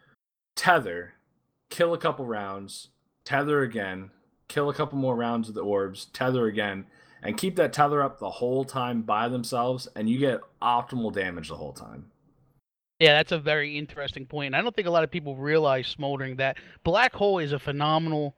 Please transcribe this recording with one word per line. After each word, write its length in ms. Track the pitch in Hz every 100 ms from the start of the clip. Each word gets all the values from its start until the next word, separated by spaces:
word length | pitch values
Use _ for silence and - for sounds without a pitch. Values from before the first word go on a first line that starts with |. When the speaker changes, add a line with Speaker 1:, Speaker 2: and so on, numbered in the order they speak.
| _ _ _ _ _ -
Speaker 1:
tether, 580 | 185 170 107 87 87 _ _ _ _ _ -
kill 240 | - 170
a 40 | 165
couple 260 | 165 139 127
rounds, 600 | 107 101 98 98 - - _ _ _
tether 380 | - 139 143 147
again, 480 | 127 110 98 92 98 _ _ _ -
kill 200 | - 143
a 60 |
couple 240 | 143 143 139
more 180 | 131 120
rounds 320 | 117 117 110
of 60 |
the 80 | 104
orbs, 440 | 95 101 98 95 -
tether 420 | - 127 131 113
again, 400 | 104 104 98 98 _ - -
and 160 | - 107
keep 180 | 190 180
that 160 | 147
tether 300 | - 147 147
up 160 | 139 -
the 140 | 101
whole 340 | - 123 131 135
time 380 | 135 123 117
by 260 | 110 107 120
themselves, 580 | 123 117 123 123 127 - -
and 140 | 110
you 80 | 127
get 240 | 139 - - -
optimal 540 | 120 120 120 127 113
damage 360 | 101 92 87 78
the 60 | 78
whole 180 | 85
time. 340 | - 55 60 - _ _ _ _ _ _ _ _ -
Speaker 2:
Yeah, 160 | 160 147
that's 160 | 156
a 80 | 170
very 380 | 147 151 147 147
interesting 480 | 147 - 139 - 135
point. 300 | 147 139 139
I 60 |
don't 120 | 226
think 140 | 220 180
a 40 |
lot 120 | 170
of 80 | 160
people 240 | 175 147 131
realize, 520 | 143 156 151 131 123
Smoldering, 500 | - 139 139 135 127
that 200 | 135 123 - -
Black 300 | 165 190 254
Hole 260 | - 202 190
is 120 | 147
a 80 | 143
phenomenal, 800 | - 143 147 156 160 156 143